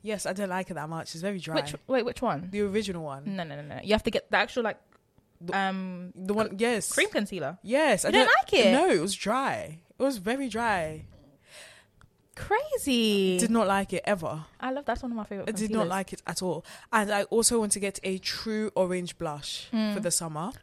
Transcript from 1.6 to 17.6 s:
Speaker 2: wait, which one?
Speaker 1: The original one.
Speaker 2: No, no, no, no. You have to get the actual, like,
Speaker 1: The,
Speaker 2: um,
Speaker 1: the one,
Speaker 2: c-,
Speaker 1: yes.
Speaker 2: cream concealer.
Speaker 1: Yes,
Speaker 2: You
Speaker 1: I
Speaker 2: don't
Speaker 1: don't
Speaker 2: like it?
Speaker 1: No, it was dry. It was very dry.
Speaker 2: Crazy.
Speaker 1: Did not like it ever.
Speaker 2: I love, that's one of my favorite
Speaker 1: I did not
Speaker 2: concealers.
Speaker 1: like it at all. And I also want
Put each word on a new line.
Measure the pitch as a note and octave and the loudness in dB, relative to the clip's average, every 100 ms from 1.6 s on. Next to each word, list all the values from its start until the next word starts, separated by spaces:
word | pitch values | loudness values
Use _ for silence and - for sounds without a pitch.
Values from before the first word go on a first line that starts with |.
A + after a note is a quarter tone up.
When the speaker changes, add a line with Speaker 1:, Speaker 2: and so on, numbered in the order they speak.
| C#3+ - - | -2 -10 -2
Speaker 2:
wait, | C4 A#3+ | 0 0
which | - | -2
one? | A#3 D3 F#3 | -2 -2 -4
Speaker 1:
The | G3+ | -2
original | G3+ G3 G3+ F3 | 0 0 -2 -6
one. | D#3 C3+ D#3 G3 | -6 -8 -6 -6
Speaker 2:
No, | |
no, | E3 C#3+ | -6 -8
no, | |
no. | D3 - | -10 -10
You | - | 2
have | G#3+ | 2
to | - | 2
get | G3+ - | -2 2
the | G#3 | 2
actual, | - C4 | 2 0
like, | A3 - _ _ _ _ _ _ | -2 -4 _ _ _ _ _ _
Speaker 1:
The, | E3+ F#3 | -4 0
Speaker 2:
um, | F#3+ F#3+ F#3 F3+ F3+ - | 0 -2 -6 -10 -12 -10
Speaker 1:
the | F#3 | -4
one, | G#3 G#3+ | -2 -2
Speaker 2:
c-, | G3 | 0
Speaker 1:
yes. | A#3 A3+ - | 0 0 0
Speaker 2:
cream | - G4+ | 0 2
concealer. | D4+ G#3 F#3 C#3 F3+ | 0 -4 -4 -6 -6
Speaker 1:
Yes, | F3+ C4 D#4 G3+ | -2 2 4 4
Speaker 2:
You | - | 4
Speaker 1:
I | |
Speaker 2:
don't | G#4 A4+ | 6 8
Speaker 1:
don't | D5+ | 6
Speaker 2:
like | F#5+ F4+ G#3 | 6 6 8
it? | |
Speaker 1:
No, | B3 F#4 | 8 6
it | G3+ | 4
was | F3+ | 2
dry. | F#3+ F#3+ B3 C4+ A#2 E2 D#3+ _ _ | -2 0 0 0 -2 -6 -12 _ _
It | |
was | C4+ A#3+ | -2 0
very | F#3 C4 C4+ | -4 -2 -2
dry. | G#3+ A#3 G3 D#3 D#3 - - - _ _ - - - _ _ - _ _ - | -2 0 0 -2 -6 -14 -20 -20 _ _ -20 -20 -20 _ _ -20 _ _ -14
Speaker 2:
Crazy. | - G#4+ D5+ C5 - B3 A3 G3+ F#3+ F3+ | 0 0 2 -2 2 4 4 4 4 2
Speaker 1:
Did | A3 | 4
not | A#3 F#3+ | 4 4
like | G3 G3 | 2 0
it | F3 - | -4 -2
ever. | G3+ D#3 D#3 D#3 _ | -2 -2 -6 -10 _
Speaker 2:
I | B3+ | -6
love, | C4 C#4+ | -4 -2
that's | A#3 | -4
one | B3+ | -4
of | A#3 | -6
my | |
favorite | G#3 G3+ - | -6 -6 -6
Speaker 1:
I | |
did | G#3 G#3+ | -2 0
not | A3 | 0
Speaker 2:
concealers. | F3+ | 0
Speaker 1:
like | F#3+ F#3+ | -2 -4
it | F#3+ - | -8 -8
at | - | -4
all. | F#3 D#3+ - - - | -2 -4 -8 -20 0
And | A3+ G3+ | 0 2
I | G#3 | 0
also | G3 A3+ A3+ | 2 4 4
want | A#3 | 4